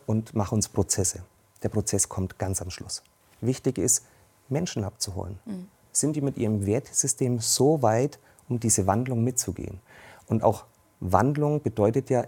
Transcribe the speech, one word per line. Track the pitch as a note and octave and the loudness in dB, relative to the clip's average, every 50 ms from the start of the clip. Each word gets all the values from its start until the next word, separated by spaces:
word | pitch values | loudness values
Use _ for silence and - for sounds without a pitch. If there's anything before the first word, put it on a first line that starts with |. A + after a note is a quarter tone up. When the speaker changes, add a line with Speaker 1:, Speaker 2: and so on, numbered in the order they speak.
| - | -2
Speaker 1:
und | - A2 A2 A2 - - | -2 -2 -2 -2 -2 -2
mach | A2+ G2+ - | -2 0 0
uns | A#2 G#2+ G2 - | 0 0 0 0
Prozesse. | - - F#2+ - - - F#2 - - F2+ F2 - _ _ _ _ _ - | 0 -2 0 0 0 0 0 -2 -4 -6 -12 -20 _ _ _ _ _ -6
Der | - F#2+ | -6 -2
Prozess | - G#2+ F#2+ - - G2 - - | -2 -2 -2 0 -2 -2 -2 -2
kommt | - - F#2+ F#2 - - | -2 -4 -4 -4 -4 -6
ganz | G2 F#2+ F#2+ - | -6 -4 -4 -6
am | F2+ F2+ | -6 -10
Schluss. | - - - - - - - _ _ _ _ _ _ _ | -12 -12 -12 -12 -12 -12 -14 _ _ _ _ _ _ _
Wichtig | - A#2 C3 - - C3+ B2 F#2+ | -2 -2 -2 0 -2 -2 -2 0
ist, | E2+ B2+ - - - - _ _ _ _ _ _ _ - | 0 0 0 0 -2 -8 _ _ _ _ _ _ _ -6
Menschen | C3 D3+ F3+ - - A#2+ G2+ | -4 -4 -4 -4 -4 -4 -6
abzuholen. | G2 - - - G#2 F2+ F#2+ F#2 F2+ G2 F2+ - | -6 -6 -8 -8 -6 -6 -6 -8 -8 -10 -12 -12
Speaker 2:
Mhm. | - - F3+ F3+ - _ _ _ _ | -10 -10 -10 -12 -14 _ _ _ _
Speaker 1:
Sind | - - - D3 D3+ | -2 -2 0 0 0
die | D3+ | 0
mit | C#3 C#3 B2+ - | -2 -2 -2 -2
ihrem | A#2 A2 A2 G#2 G2+ | 0 0 0 0 0
Wertesystem | G2 G#2 C3+ C#3 - - - - C3+ - - C3+ B2 B2 A#2+ | 0 0 0 -2 -2 -2 -2 -2 -2 -2 0 0 0 0 0
so | A#2 - - - B2+ C#3+ D#3+ D3+ | 0 0 2 4 4 4 4 4
weit, | B2 G#2+ A2 A#2 C3 D3 - - _ - _ - _ - | 4 4 4 4 2 0 -2 -8 _ -20 _ -20 _ -4
um | B2 A#2 | -2 0
diese | A#2 A2+ - - F#2+ | 2 2 2 4 4
Wandlung | F#2+ G2 A2+ B2+ B2+ B2+ A#2 A2+ | 4 2 2 0 0 0 0 0
mitzugehen? | B2+ B2+ - - - F2+ - - - - - - - - - - - - - - | 0 0 -2 -4 -4 -6 -6 -8 -10 -10 -12 -16 -20 -20 -20 -20 -20 -20 -20 -4
Und | - A2+ A2 | -2 0 4
auch | - A2+ G2+ - - - _ _ _ _ _ _ - | 4 4 2 2 -4 -18 _ _ _ _ _ _ 0
Wandlung | F2+ F#2+ F#2 A2 C#3 D3 D3 D3 D3 D3+ D3 | 2 4 4 4 4 2 2 0 0 0 0
bedeutet | - A#2 G#2+ - G2+ G#2+ A#2 C#3 C3 - | -2 -2 2 4 2 4 4 0 0 0
ja, | C3 B2 - | 0 0 0